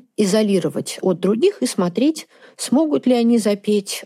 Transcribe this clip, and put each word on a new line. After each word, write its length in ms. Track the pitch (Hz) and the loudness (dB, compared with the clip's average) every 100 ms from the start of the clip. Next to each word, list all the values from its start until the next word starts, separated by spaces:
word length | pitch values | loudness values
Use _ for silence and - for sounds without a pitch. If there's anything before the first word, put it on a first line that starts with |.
| _ - | _ -2
изолировать 800 | 208 214 214 196 160 135 - - | 0 2 2 0 0 -4 -8 -4
от 200 | 185 175 | -2 0
других 400 | 185 220 359 - | 0 2 0 0
и 40 | 247 | -4
смотреть, 640 | - 180 175 277 320 - _ - - | -2 -2 0 -2 -2 -10 _ -20 -12
смогут 500 | - 262 320 277 - | -2 0 2 0 2
ли 80 | 247 | 2
они 220 | 233 240 | 4 2
запеть 640 | 214 202 208 208 196 - | 2 -2 0 -2 -2 -10